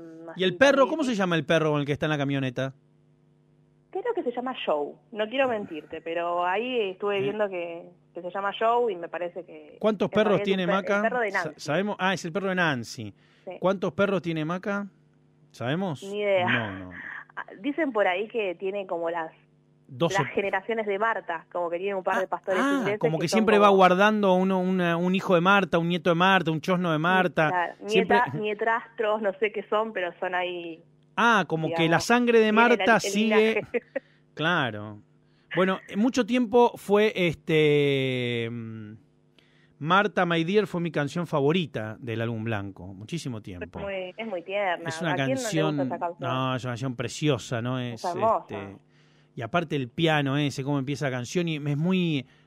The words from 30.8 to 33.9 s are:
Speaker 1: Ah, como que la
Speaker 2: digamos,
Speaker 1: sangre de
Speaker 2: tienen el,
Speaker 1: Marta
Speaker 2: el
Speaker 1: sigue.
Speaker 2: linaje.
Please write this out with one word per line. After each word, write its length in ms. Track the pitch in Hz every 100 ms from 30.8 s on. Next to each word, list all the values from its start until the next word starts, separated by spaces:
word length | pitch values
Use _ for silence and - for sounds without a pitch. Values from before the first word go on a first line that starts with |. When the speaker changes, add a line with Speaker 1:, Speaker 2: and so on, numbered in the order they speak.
| - _ _ -
Speaker 1:
Ah, 260 | 233 214 170
como 220 | 160 156
que 60 |
la 60 | 165
Speaker 2:
digamos, 220 | 165 165 -
Speaker 1:
sangre 340 | 240 240 226
de 60 | 214
Speaker 2:
tienen 200 | 214 233
el, 60 | 233
Speaker 1:
Marta 180 | 190 214
Speaker 2:
el 60 |
Speaker 1:
sigue. 540 | 202 202 220 214 220 214
Speaker 2:
linaje. 280 | 160 233 -